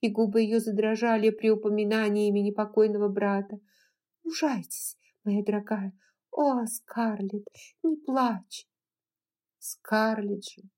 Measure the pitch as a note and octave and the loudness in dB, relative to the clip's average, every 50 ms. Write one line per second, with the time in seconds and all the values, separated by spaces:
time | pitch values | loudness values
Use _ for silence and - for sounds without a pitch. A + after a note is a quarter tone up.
0 | - A3+ G#3 G#3+ A3+ G#3+ G3+ A3+ A3 G#3 A3 A#3 A3+ A3+ G#3 G3 G#3+ G#3+ A3 A3 | 0 0 2 2 0 2 4 2 2 4 2 0 0 0 0 0 2 2 2 0
1 | A#3 A#3+ A3+ A3 G#3 A3 G#3+ - - A3 A3 G#3+ G#3+ G#3 G#3 G#3 G#3+ G#3 G#3+ A3 | 2 2 2 4 4 2 2 4 2 2 2 2 2 0 0 0 0 2 2 2
2 | A3 G#3 G#3 G#3 G#3 G#3 G3+ G#3 G3+ G#3 G#3 G#3 G#3+ G#3 G#3 - G#3+ G#3+ G#3 G#3 | 2 2 2 2 2 2 2 2 2 0 0 -2 -4 -2 4 4 4 4 4 0
3 | G#3 G#3 G3 G3+ G3+ G3+ G3+ G3 G3+ G3+ G#3 G#3 _ _ _ _ _ _ _ _ | 0 0 0 0 0 2 0 0 -2 -4 -10 -16 _ _ _ _ _ _ _ _
4 | _ _ _ _ _ E4 E4 - D#4+ D4+ C4 G#3 E3 - - - - - - _ | _ _ _ _ _ -10 -6 -2 -2 0 0 -2 -6 -8 -12 -10 -10 -12 -12 _
5 | _ _ _ _ _ G#3 G3+ G#3 G#3 G#3 G#3 G#3 G#3 - A3+ G#3 G3 G3 F#3+ _ | _ _ _ _ _ -2 0 0 0 0 -2 -2 -2 -4 -4 -4 -4 -8 -10 _
6 | _ _ _ _ _ _ - - D4 C#4+ C4 B3 A#3 A3+ - - _ - - A#3 | _ _ _ _ _ _ -2 0 2 2 2 0 -2 -4 -6 -10 _ -10 -6 -4
7 | A#3 A3+ G#3+ G#3 G3+ G3 G3 G#3 G#3 - _ - - - _ _ _ E4 D#4 D4+ | -2 -2 -2 -2 -6 -6 -6 -6 -8 -10 _ -20 -20 -20 _ _ _ -2 -2 0
8 | D4+ - B3+ C4+ B3+ A#3+ A3 F#3 - _ - - - _ _ _ _ _ _ _ | -2 -2 0 2 2 2 0 -2 -6 _ -18 -18 -18 _ _ _ _ _ _ _
9 | _ _ _ _ _ _ _ _ _ _ _ _ - - - _ _ - A3 G#3+ | _ _ _ _ _ _ _ _ _ _ _ _ -16 -16 -16 _ _ -2 0 2
10 | A3 A3 A3 G#3+ G3+ G3+ G3+ G3+ G3+ - - - - G3 _ | 2 2 0 -2 -2 -4 -6 -6 -8 -14 -18 -20 -20 -20 _